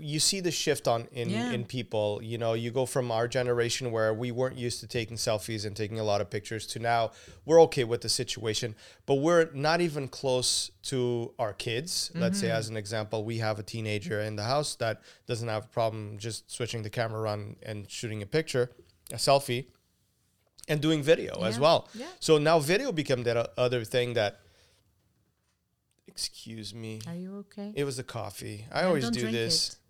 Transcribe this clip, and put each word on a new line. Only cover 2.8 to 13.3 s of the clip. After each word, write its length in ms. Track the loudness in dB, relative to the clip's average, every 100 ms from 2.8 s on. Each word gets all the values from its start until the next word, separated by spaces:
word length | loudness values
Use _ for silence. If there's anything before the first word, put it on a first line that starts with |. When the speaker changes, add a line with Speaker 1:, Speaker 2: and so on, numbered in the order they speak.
| 0
Speaker 1:
from 240 | 0 0
our 160 | 0 0
generation 640 | 0 2 2 2 0 -2
where 220 | 2 2
we 160 | 2 -2
weren't 280 | 0 -2 -2
used 220 | -4 -6
to 60 | -6
taking 300 | -4 -4 -2
selfies 480 | 0 0 0 -6 -6
and 100 | -4
taking 220 | -4 -2
a 60 |
lot 160 | 0 0
of 100 | 0
pictures 360 | -6 -6 -8 -8
to 100 | -4
now 320 | 0 2 0 -4 -20 -10
we're 160 | 6 8
okay 220 | 8 6
with 160 | 0 0
the 60 | 0
situation, 680 | -2 -2 -4 -2 -2 -4 -8 -18 -8 2
but 100 | 4
we're 340 | 6 6 4
not 260 | 2 0 2
even 260 | 2 -2 -6
close 640 | -4 0 2 2 0 -2 -8
to 520 | -6 -2 0 0 -4 -4
our 140 | -4
kids. 580 | -4 -4 -2 -2 -4 -4
Let's 240 | 0 0 2
say, 60 | 0
Speaker 2:
Mm-hmm. 80 | 0
Speaker 1:
as 120 | -2
an 80 | -6
example, 480 | -4 -4 -2 -2
we 140 | -2